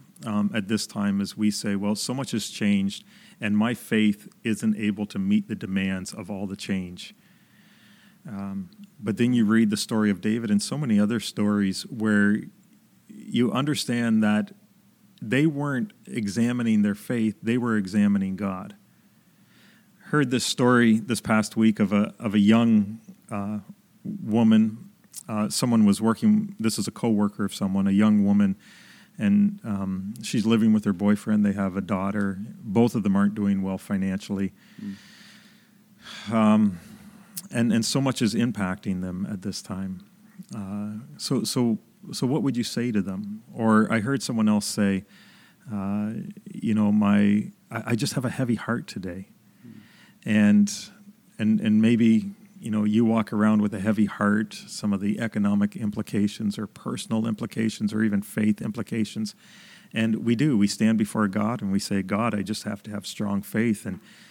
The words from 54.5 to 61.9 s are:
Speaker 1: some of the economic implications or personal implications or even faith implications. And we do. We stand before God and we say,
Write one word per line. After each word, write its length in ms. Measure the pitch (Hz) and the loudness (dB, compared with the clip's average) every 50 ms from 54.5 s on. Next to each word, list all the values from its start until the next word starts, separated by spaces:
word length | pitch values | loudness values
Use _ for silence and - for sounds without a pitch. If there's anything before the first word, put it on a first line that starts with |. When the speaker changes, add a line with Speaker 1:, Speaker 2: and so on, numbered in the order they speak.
| - - - - | -8 -14 -16 -16
Speaker 1:
some 240 | - - - 104 | -10 -6 -2 -2
of 80 | 98 92 | -2 -2
the 200 | 101 101 107 - | -2 -2 -2 -2
economic 560 | 120 110 - 107 101 101 104 101 104 101 - | -4 -4 -2 0 0 2 2 2 0 0 -2
implications 800 | - 117 107 104 113 104 - - 101 104 104 - - 113 101 101 - | -4 -6 -6 -4 -6 -6 -4 0 0 0 0 0 -2 -4 -4 -4 -4
or 80 | 107 | -8
personal 600 | - - - - 117 123 - - - 117 110 110 117 | -10 -12 -12 -10 -8 -8 -8 -6 -4 -2 -2 -2 -2
implications 680 | 110 - 117 107 - 120 113 110 - - 107 101 104 | -4 -6 -6 -6 -4 -2 -2 -2 -2 -2 -4 -2 0
or 100 | 107 110 | 0 0
even 180 | 107 104 98 | 0 0 -2
faith 380 | 101 - - 113 107 107 104 - | -4 -4 -4 0 0 0 0 0
implications. 720 | - 107 104 117 107 - 113 113 107 - - 113 110 104 - _ _ - - - - - - - - _ - | -4 -6 -6 -8 -8 -6 -4 -4 -4 -4 -4 -6 -8 -8 -10 _ _ -20 -20 -20 -20 -20 -20 -20 -20 _ -4
And 320 | 113 113 113 110 - - | -2 0 0 0 0 0
we 100 | 113 120 | 0 0
do. 220 | 113 143 156 127 104 | 2 2 2 2 2
We 100 | 101 101 | 2 2
stand 300 | - - 110 110 113 104 | 2 2 2 2 2 2
before 300 | 107 - - 110 107 98 | 0 0 0 0 0 0
God 340 | 95 107 104 110 120 117 | 0 -2 -2 -2 -2 -4
and 100 | 107 98 | -4 -2
we 80 | 98 98 | -2 -2
say, 220 | - - | -2 -2